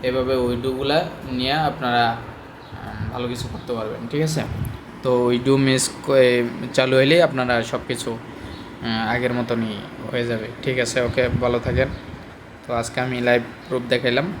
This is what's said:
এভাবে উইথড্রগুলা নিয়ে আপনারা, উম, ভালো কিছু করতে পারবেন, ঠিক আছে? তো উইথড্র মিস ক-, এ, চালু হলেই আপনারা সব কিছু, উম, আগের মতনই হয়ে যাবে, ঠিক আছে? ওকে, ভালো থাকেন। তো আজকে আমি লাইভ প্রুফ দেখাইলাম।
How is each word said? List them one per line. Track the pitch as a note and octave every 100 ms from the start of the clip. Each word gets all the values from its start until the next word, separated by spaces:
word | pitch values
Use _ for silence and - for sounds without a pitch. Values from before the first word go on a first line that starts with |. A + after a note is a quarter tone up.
| B2+
এভাবে | B2+ B2+ C3 B2
উইথড্রগুলা | B2 C3 C3 C#3 D3+ F3 - C3 B2+
নিয়ে | B2+ D3+ D3+
আপনারা, | - B2 A#2+ A#2
উম, | A#2 - - - - - G#2 G2+ G#2+ A2
ভালো | B2 B2
কিছু | A#2+ -
করতে | A2+ - A#2
পারবেন, | A2 A2 A#2
ঠিক | D3 D#3
আছে? | D#3 A2 - - - - -
তো | C3 B2 B2
উইথড্র | B2 B2+ C3+ C3+
মিস | C3 - - -
ক-, | C3+
এ, | B2+ B2 A#2+ A#2+ A#2+ -
চালু | C3 C3
হলেই | C#3 E3 D#3+
আপনারা | C3 B2 A#2+ A2+
সব | - -
কিছু, | A#2+ - A2+ - - - - - - B2
উম, | A2+ A2
আগের | B2 B2 B2
মতনই | A#2 A#2 A2 G#2 - - A2
হয়ে | B2+ A#2+
যাবে, | A2+ A2 -
ঠিক | C#3 B2+ A#2+
আছে? | C3 A#2+
ওকে, | C3 B2 A#2+
ভালো | B2 A#2+ A#2+
থাকেন। | B2 C3+ - - - - - - -
তো | - A#2
আজকে | A2+ - B2+
আমি | B2 A#2+
লাইভ | A#2+ A#2 - -
প্রুফ | B2+ A#2+
দেখাইলাম। | B2 B2 B2 E3+ F3